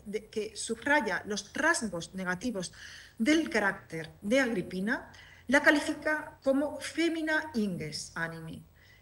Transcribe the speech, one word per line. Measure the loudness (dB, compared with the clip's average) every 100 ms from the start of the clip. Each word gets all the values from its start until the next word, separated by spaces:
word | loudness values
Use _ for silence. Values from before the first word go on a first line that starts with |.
de, | -8 -8 -6
que | -6 -6
subraya | -6 -6 -4 2 4 4 -2 -2
los | -6 -6
rasgos | 0 2 2 0 -6 -8
negativos | -6 -4 -4 -4 -4 -6 -10 -18 -18 -14 0
del | 4 4 4
carácter | 2 2 0 -6 -10 -10 -10
de | 2 2
Agripina, | 4 0 -2 -4 -2 -2 -6 -18 -20 -12 2
la | 4
califica | 6 6 4 -2 -2 -2 -4 -4
como | 2 4 2 -2
femina | -6 0 0 0 0 0 0
inges | -2 0 -2 -6 -8 -10
animi, | -6 -6 -6 -12 -14 -16 _ -20 -20